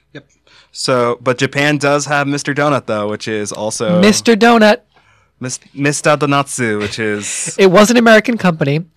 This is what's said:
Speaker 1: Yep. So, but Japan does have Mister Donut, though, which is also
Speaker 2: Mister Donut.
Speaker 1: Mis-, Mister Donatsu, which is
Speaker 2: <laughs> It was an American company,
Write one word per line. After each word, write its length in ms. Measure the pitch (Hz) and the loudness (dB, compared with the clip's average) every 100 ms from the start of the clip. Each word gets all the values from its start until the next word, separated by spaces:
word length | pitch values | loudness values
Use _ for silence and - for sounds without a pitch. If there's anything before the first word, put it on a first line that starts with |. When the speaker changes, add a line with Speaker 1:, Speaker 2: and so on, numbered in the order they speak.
| _ | _
Speaker 1:
Yep. 120 | 147 - _ _ _ _ | -20 -20 _ _ _ _
So, 460 | - - 127 120 120 | -8 -2 0 0 -2
but 160 | 127 123 | -4 -2
Japan 400 | 131 143 143 147 | -2 0 0 0
does 260 | 143 147 139 | 0 0 0
have 200 | 147 139 | -2 -2
Mister 260 | 143 - | -4 -4
Donut, 340 | 139 147 135 110 | -2 0 0 -2
though, 220 | 107 104 | -4 -4
which 200 | 104 - | -6 -6
is 240 | 110 104 | -6 -6
also 480 | - 107 - 110 - | -6 -6 -4 -2 2
Speaker 2:
Mister 340 | 196 208 - | 2 2 2
Donut. 460 | 220 233 233 214 214 _ _ _ _ _ _ | 4 4 6 4 2 _ _ _ _ _ _
Speaker 1:
Mis-, 220 | 127 - _ | -12 -12 _
Mister 420 | 135 143 147 165 147 | -4 -2 0 0 0
Donatsu, 640 | 147 143 139 - 117 104 | 2 0 -2 -4 -2 -2
which 180 | 104 - | -4 -4
is 560 | 107 104 101 - - - | -4 -4 -6 -8 -6 2
Speaker 2:
<laughs> 20 | |
It 80 | 190 | 4
was 220 | 180 208 | 4 2
an 60 | 240 | 2
American 380 | 233 220 214 233 | 4 4 2 -2
company, 460 | 185 160 139 147 180 | -2 -2 -2 -2 -6